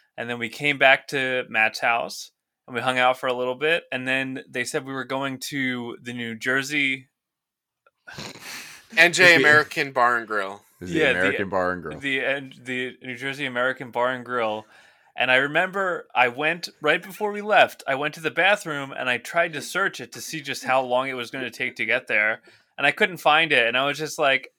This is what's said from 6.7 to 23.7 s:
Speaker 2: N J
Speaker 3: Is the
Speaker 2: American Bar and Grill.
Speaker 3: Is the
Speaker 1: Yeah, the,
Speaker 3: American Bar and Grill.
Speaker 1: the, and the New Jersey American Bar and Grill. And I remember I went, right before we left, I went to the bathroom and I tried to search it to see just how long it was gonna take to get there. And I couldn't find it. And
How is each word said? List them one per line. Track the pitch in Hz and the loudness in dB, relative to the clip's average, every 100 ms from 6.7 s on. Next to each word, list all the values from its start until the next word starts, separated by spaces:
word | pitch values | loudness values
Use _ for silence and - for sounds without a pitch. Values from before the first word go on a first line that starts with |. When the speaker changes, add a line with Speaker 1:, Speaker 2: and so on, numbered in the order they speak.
| 147 139 135 131 _ _ _ _ _ _ _ _ _ - - - - - - - - - - | -2 -2 -4 -10 _ _ _ _ _ _ _ _ _ -20 -16 -16 -16 -16 -16 -16 -20 -4 4
Speaker 2:
N | 170 | 4
J | 160 | 8
Speaker 3:
Is | 180 | 8
the | 165 | 10
Speaker 2:
American | 139 151 147 - 143 | 8 6 4 -2 -2
Bar | 131 120 120 | 2 4 2
and | 113 | 0
Grill. | 107 95 101 - _ | -4 -4 -8 -16 _
Speaker 3:
Is | 87 | -4
the | 87 | 0
Speaker 1:
Yeah, | 151 | 2
the, | 92 | 4
Speaker 3:
American | 92 98 98 | 2 0 -2
Bar | 95 90 | 0 0
and | 90 | -2
Grill. | 80 101 | -6 -8
Speaker 1:
the, | 139 135 | -4 -2
and | 127 139 135 127 | -2 -4 -6 -14
the | 123 127 127 123 | -8 -6 -6 -10
New | 131 120 | -12 -8
Jersey | 135 135 143 | -8 -6 -4
American | 123 127 127 131 | 0 0 -2 -6
Bar | 117 123 | -2 0
and | 127 | -2
Grill. | 120 123 110 107 - - - _ _ - | -4 -2 -2 -2 -8 -20 -20 _ _ -4
And | 127 | 2
I | 127 | 2
remember | 139 151 185 190 190 160 - | 2 0 -2 -2 -2 -4 -4
I | - 127 | 2 2
went, | 120 151 175 - - | 2 -2 -2 -6 -4
right | 147 170 | 0 0
before | 196 185 208 | -2 -8 -6
we | 208 | -6
left, | 208 196 120 - - | 2 6 6 2 -4
I | 135 | -2
went | 147 | -4
to | 147 | -4
the | 156 | -4
bathroom | 139 180 202 170 147 135 135 | 2 2 2 -2 -8 -8 -6
and | 127 | -2
I | 120 | -2
tried | - 170 175 | -2 -2 0
to | 151 | -4
search | 120 180 190 - | -6 -2 -2 -4
it | 120 | -12
to | 123 | -12
see | - 160 | -10 -10
just | 139 127 | -8 -8
how | - 131 | 0 0
long | 127 123 131 | 2 0 -2
it | |
was | 127 120 | -4 -8
gonna | 139 127 | -8 -8
take | 117 127 - | -6 -6 -4
to | |
get | 110 120 127 | 0 0 0
there. | 110 107 113 - _ _ - | 0 2 -2 -8 _ _ -2
And | 139 | 0
I | |
couldn't | - 208 175 | 2 -2 0
find | - 151 160 | 4 4 4
it. | 143 | 2
And | 117 | 2